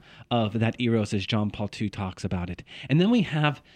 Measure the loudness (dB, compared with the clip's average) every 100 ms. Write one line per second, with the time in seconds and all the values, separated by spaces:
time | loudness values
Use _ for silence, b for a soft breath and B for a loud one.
0 | b b b 0 0 2 0 2 2 2
1 | 2 -2 0 0 0 -2 -6 -4 -4 -4
2 | -6 -4 -4 -2 -4 -8 -12 B B 2
3 | 4 4 2 2 0 0 _